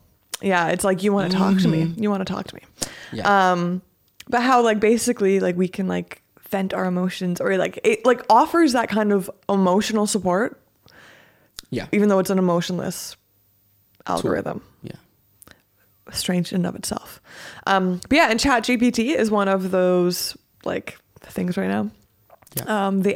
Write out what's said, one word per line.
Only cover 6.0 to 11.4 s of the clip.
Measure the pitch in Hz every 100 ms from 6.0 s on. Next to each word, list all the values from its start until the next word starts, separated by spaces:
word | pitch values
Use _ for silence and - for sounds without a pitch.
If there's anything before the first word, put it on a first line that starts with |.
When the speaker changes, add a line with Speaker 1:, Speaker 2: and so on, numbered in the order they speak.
| 180 - _ _ -
Speaker 1:
vent | 196 190
our | 190
emotions, | 185 180 185 - 185 175
or, | 185 190
like, | 170 -
it, | - 226
like, | 247 240 -
offers | 226 320 339 330
that | 240 226
kind | 208 214
of | 202 190 - -
emotional | 202 185 185 208 220 208
support. | 214 180 180 233 - _ _ _ - - - _ _